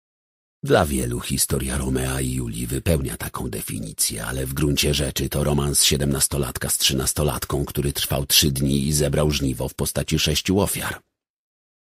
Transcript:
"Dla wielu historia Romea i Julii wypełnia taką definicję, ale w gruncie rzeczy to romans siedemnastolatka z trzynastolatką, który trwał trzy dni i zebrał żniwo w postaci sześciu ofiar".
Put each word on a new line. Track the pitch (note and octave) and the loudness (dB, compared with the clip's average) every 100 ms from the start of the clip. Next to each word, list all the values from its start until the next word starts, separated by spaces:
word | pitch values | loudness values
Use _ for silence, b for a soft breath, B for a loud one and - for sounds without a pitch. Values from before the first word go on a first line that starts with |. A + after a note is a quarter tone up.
| _ _ _ _ _ _ | _ _ _ _ _ _
"Dla | C#3 C#3 E2 | 2 4 4
wielu | C2+ A#1+ A#1+ | 2 -2 -4
historia | - C2 - C#2 C2 C2+ | -4 -2 0 0 0 -2
Romea | C2 C2 C2 C2 | -2 -2 -2 -2
i | C2 | -2
Julii | B1+ A#1 A1 A#1+ | -2 -4 -6 -4
wypełnia | C2 - D#2 B1+ - | -2 0 0 0 -6
taką | - - B1 | -8 -8 -6
definicję, | G#1+ - G#1+ G#1+ - - A1 G#1+ | -6 -6 -8 -8 -4 -4 -4 -6
ale | C2 C2 | -4 -4
w | |
gruncie | C2+ D2 C#2+ D2 | 0 0 2 2
rzeczy | C#2+ C#2 - C2+ | 2 0 -2 -2
to | C#2+ | 0
romans | C#2+ D2 C#2+ C#2 | 2 2 2 2
siedemnastolatka | - D2+ C#2+ C#2 - D2 B1+ - C#2 | 4 4 2 2 0 0 -2 -4 -4
z | - | 0
trzynastolatką, | - C2+ C2 - D2 B1 - C#2+ | 0 2 0 2 0 0 -2 -2
który | C#2+ - C#2 | -2 -2 -2
trwał | - - C#2 C#2+ | -2 -2 -2 2
trzy | - D2+ | 4 4
dni | C2+ C#2 C#2 C#2 | 2 2 2 2
i | |
zebrał | D2+ C#2+ C#2+ D2+ | 2 2 4 2
żniwo | D2 C2+ B1 C2 | 2 0 -2 -6
w | |
postaci | - C#2+ - - D#2 | -4 -4 -2 0 0
sześciu | - D2+ - F#2 | 2 0 2 2
ofiar". | F#2 - - - - _ _ _ _ _ _ _ | 2 0 -4 -8 -12 _ _ _ _ _ _ _